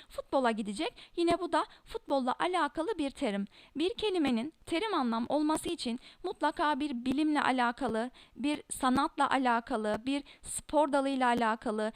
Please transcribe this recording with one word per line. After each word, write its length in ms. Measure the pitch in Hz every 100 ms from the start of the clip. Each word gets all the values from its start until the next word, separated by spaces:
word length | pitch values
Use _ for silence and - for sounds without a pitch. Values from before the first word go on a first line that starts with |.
| -
futbola 420 | - - 277 240
gidecek. 420 | 220 208 202 349 - - -
Yine 240 | 339 339
bu 120 | 349
da 140 | 311 - - -
futbolla 500 | 453 - 277 254 -
alakalı 580 | 349 359 285 - 339 359
bir 120 | 277
terim. 360 | - 233 202 202 - - 269
Bir 180 | 349
kelimenin 600 | - 427 370 277 226 294 - -
terim 280 | 339 440
anlam 320 | 349 247 226 240
olması 400 | 294 302 311 -
için 300 | 330 240 233 - -
mutlaka 560 | 359 - 302 320 302 277
bir 260 | 302 240 254
bilimle 360 | 269 311 294
alakalı, 720 | - 254 240 247 254 220 247 - - -
bir 280 | 285 302 -
sanatla 600 | - 254 262 302 - 277
alakalı, 720 | 262 254 233 - 220 214 220 254
bir 180 | 285 - -
spor 500 | - - - 294 302
dalıyla 360 | 277 269 269 247
alakalı 640 | 240 226 233 247 214 214